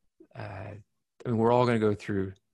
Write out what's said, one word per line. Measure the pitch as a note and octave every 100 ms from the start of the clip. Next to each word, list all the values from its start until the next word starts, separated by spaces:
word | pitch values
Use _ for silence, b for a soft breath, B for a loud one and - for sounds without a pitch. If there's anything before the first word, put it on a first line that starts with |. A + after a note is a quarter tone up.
| _ _ _ -
uh, | G#2+ G2 G2+ G#2 - _ _ _
I | B2
mean, | A2+
we're | A2+
all | B2 B2
gonna | A#2
go | G#2+
through | G#2 - G2+ F#2+ F#2+ _